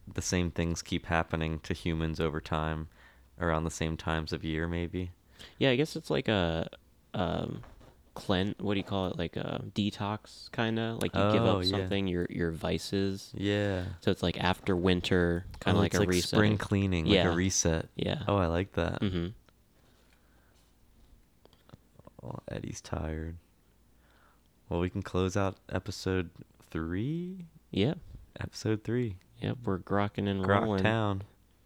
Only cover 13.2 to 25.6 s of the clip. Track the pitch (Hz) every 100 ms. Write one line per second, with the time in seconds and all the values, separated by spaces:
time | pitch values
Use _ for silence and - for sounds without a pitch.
13.2 | - - 101 104 101 92 92 87 - 92
14.2 | 85 - 87 92 - 90 92 90 - 92
15.2 | 87 87 - - - 87 85 90 87 90
16.2 | - - 104 104 - 98 98 90 80 98
17.2 | 87 85 95 - 85 80 - - 92 147
18.2 | - 101 85 85 101 - 85 - 104 90
19.2 | 87 - - _ _ _ _ _ _ _
20.2 | _ _ _ _ _ _ _ _ - -
21.2 | _ _ - _ _ - _ _ - -
22.2 | - - - 52 - - - 82 80 80
23.2 | 82 85 _ _ _ _ _ _ _ _
24.2 | _ _ _ _ - 85 90 101 - 90
25.2 | 92 101 98 -